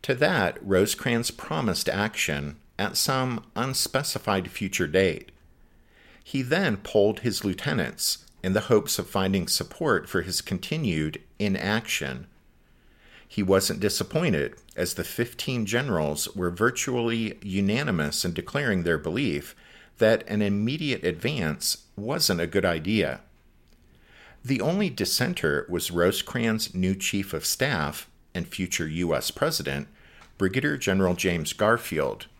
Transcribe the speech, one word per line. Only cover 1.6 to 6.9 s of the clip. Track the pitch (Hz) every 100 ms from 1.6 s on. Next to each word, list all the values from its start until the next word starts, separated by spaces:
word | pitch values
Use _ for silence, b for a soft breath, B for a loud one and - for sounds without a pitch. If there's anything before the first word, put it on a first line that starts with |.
| 107 87 -
action | 98 107 - - 71 71 - - -
at | 101 -
some | - 131 131 117 -
unspecified | - 131 127 - 131 147 - - 98 92
future | - 95 - 85
date. | 90 95 73 - - - _ b b b b b b
He | - 139
then | 123 160 180 98
polled | -